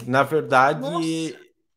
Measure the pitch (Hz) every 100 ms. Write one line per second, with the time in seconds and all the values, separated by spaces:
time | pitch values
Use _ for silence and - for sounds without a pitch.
0 | 120 135 131 156 123 131 135 156 269 170
1 | 160 165 160 - _ _ _